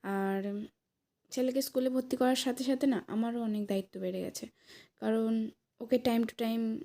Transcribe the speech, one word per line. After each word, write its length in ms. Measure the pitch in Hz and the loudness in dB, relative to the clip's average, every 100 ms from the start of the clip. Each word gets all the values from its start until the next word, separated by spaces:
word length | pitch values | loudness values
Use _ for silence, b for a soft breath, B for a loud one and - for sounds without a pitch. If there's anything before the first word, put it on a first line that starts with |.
আর 360 | 196 196 196 190 196 202 220 _ _ _ _ _ _ | -2 -2 0 0 -2 -6 -8 _ _ _ _ _ _
ছেলেকে 300 | - 254 254 | 0 2 2
স্কুলে 280 | 269 262 254 | 0 0 2
ভর্তি 260 | 254 254 269 | 0 0 2
করার 220 | 254 254 262 | 4 4 0
সাথে 180 | 247 | -2
সাথে 220 | 262 269 277 | 0 2 4
না 120 | 226 - | 2 0
আমারও 320 | 214 226 240 | -2 0 -2
অনেক 220 | 226 214 202 | -2 -2 0
দায়িত্ব 260 | 196 190 190 | -2 -2 -6
বেড়ে 160 | 185 185 180 | -4 -4 -6
গেছে, 200 | - - B B B B _ | -8 -12 B B B B _
কারণ 320 | 220 226 220 226 220 - _ _ | 0 2 2 0 -2 -8 _ _
ওকে 160 | 233 247 | 0 2
time 260 | 247 233 226 | 4 2 0
to 40 | - | -2
time 200 | 226 226 226 226 | -2 0 -2 -4